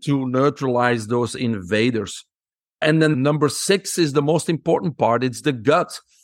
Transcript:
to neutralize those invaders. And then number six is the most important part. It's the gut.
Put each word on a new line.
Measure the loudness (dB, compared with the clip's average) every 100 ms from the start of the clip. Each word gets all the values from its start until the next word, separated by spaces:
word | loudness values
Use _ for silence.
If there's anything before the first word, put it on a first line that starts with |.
| -2
to | -2 0
neutralize | 0 0 0 -2 2 2 0 -2
those | -2 -2
invaders. | -4 -4 -4 -2 0 2 0 -6 -12 -18 _ _ _ _ -2
And | 2 4
then | 4 2
number | 0 2 0
six | 0 0 0 -2 -2
is | 0
the | 2
most | 2 0 0
important | -4 0 0 0 0
part. | 0 2
It's | 0 -4
the | -4
gut. | -2 2 2 0 -8 _ _